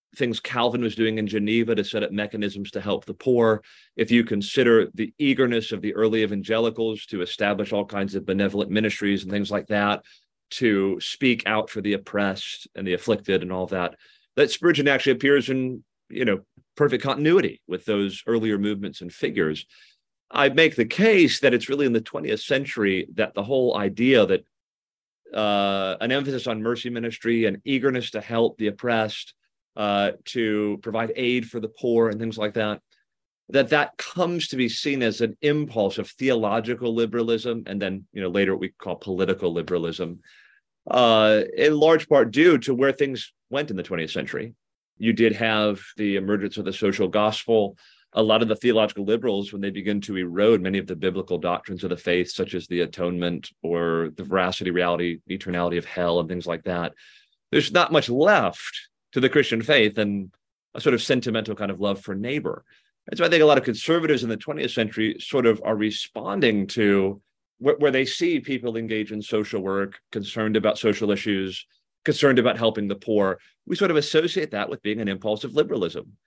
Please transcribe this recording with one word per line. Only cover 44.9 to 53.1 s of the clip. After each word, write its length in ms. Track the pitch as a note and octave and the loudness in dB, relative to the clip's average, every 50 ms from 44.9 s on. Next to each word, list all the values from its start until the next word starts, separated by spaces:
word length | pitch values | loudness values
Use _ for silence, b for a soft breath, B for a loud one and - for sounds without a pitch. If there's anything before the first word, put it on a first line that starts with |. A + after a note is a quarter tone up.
| _ | _
You 140 | - A2 A#2 | -2 0 0
did 220 | G#2 G#2+ A2+ A2 G2+ | 2 4 4 2 2
have 480 | A2 A#2 A2 A2 G#2+ G#2+ G#2+ G2+ F#2+ - - - | 2 0 0 2 2 2 0 -2 -4 -8 -14 -8
the 180 | - G#2+ G2+ G2 | -4 -2 -2 -2
emergence 420 | G2 F#2+ G2 G#2 G2+ G2+ F#2+ - | -2 -2 0 -2 -2 -2 -4 -6
of 60 | G#2+ F#2+ | -6 -6
the 100 | F#2+ F#2+ | -6 -4
social 360 | - A2 G2 G2 - G2 F2+ | -2 0 0 0 0 0 0
gospel. 680 | F#2+ G#2+ G#2+ G#2+ G#2 - - - A2+ A2 G2+ G2 - b b b b b b b - | 2 2 2 2 0 -2 -2 2 2 2 2 0 -4 b b b b b b b 0
A 80 | - | 2
lot 200 | G#2+ G#2+ G#2+ - | 2 2 2 2
of 80 | A#2 A2 | 2 0
the 80 | A2 | -2
theological 480 | - - A#2+ A2 A2 G#2+ G#2+ - G#2 G2+ | 0 2 2 2 2 2 0 -2 -4 -2
liberals, 480 | G2+ A2+ A2+ G2+ A#2 G2 G2+ G2+ G2+ G#2+ | -2 -2 0 0 -2 -2 -2 -4 -6 -8
when 80 | G2 | -8
they 80 | G2 G2+ | -6 -6
begin 320 | F#2+ G2+ F#2 G#2 G#2 G2+ | -6 -6 -4 -4 -4 -4
to 160 | G2 - G2 | -4 -6 -6
erode 440 | F#2 F2+ F2 E2+ F#2+ G#2 A2+ A2+ F#2 | -6 -4 -4 0 2 4 4 4 4
many 160 | F2+ F#2+ G2 F#2+ | 2 0 -2 -2
of 60 | - | -4
the 120 | - F2+ | -4 -6
biblical 400 | D#2 F#2+ F#2+ F2+ F#2+ - - F2+ | -2 -2 -2 -2 -2 -4 -4 -4
doctrines 460 | D#2+ D#2+ F2 F2+ - - - F#2 F2 G2 | -2 -2 -2 -2 -4 -6 -8 -10 -8 -6
of 60 | F2 | -6
the 80 | F2 | -6
faith, 320 | E2 - F#2 F2 F2+ F2 - | -4 -2 0 0 0 0 -2
such 240 | - - F2+ - - | -4 -6 -6 -4 -6
as 140 | F2 - | -8 -8
the 140 | - F2+ F2 | -4 -2 -2
atonement 680 | E2+ D#2+ - - F2 F2 | -2 -2 -4 -4 -4 -2